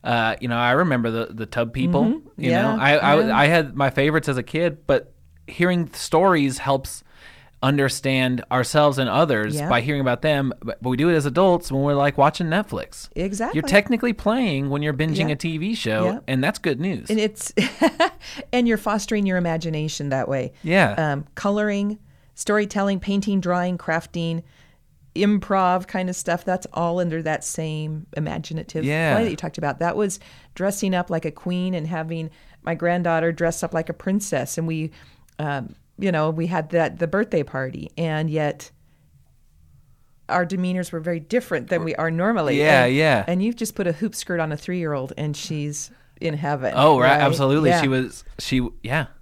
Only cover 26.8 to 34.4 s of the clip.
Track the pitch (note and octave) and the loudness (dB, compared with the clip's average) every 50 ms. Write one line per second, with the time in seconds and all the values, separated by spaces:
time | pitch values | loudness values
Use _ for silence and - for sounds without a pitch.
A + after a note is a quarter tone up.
26.8 | E3+ E3+ E3+ F3+ F3 E3+ D#3 E3 D#3+ D#3+ D#3 - - - - - D#3+ D#3 D#3 D#3 | -2 0 0 0 0 0 -2 -2 -2 -2 -4 -4 -4 -8 -6 -6 -6 -4 -4 -6
27.8 | D#3 D#3 D#3 D#3 D#3+ - - - D#3 D3+ D3 E3 D3+ - D#3+ D#3+ - - - D#3+ | -6 -6 -6 -8 -10 -10 -6 -4 -4 -4 -4 -6 -8 -6 -8 -8 -8 -6 -6 -2
28.8 | D#3 C3+ D3+ D#3+ E3 D#3 - G#3+ A#3 G#3+ - - - D#3+ - - D#3+ C#3+ C3+ - | -2 0 0 0 2 2 2 2 2 0 -2 -4 -8 -8 -6 -4 -4 -4 -2 0
29.8 | E3 E3+ - - G#3+ G3 F3+ - - - - - - - - - F3+ G3 G3 - | -2 -2 0 0 -2 -2 -2 -8 -14 -20 -20 -20 -20 -20 -8 -4 -2 -2 -2 -2
30.8 | - F#3+ F#3 F3+ F3 - F3 E3 - D#3+ D3 - - F3+ F3+ F3+ F3+ F#3 F#3 E3+ | -2 0 0 0 -2 -2 -4 -4 -4 -6 -10 -6 -6 -4 -4 -2 -2 -2 -2 -4
31.8 | D3+ D#3+ F3+ D#3+ D#3+ D#3+ E3 E3 D#3+ D#3+ - _ - - - - - E3 E3 D#3 | -4 -4 -6 -6 -6 -6 -6 -6 -8 -10 -12 _ -20 -20 -20 -12 -6 -6 -4 0
32.8 | E3+ E3+ F3 F3+ F3 F3 E3 E3 D#3+ E3+ E3 E3 F3 E3 E3 - - E3 - E3 | 0 0 2 2 2 2 2 2 2 0 0 0 0 0 0 -2 -6 -2 -2 -4
33.8 | E3 - E3 - - G3 F#3+ G#3 G3+ - - C#3 | -4 -4 -8 -6 -2 -2 -2 -2 -2 -2 -4 -4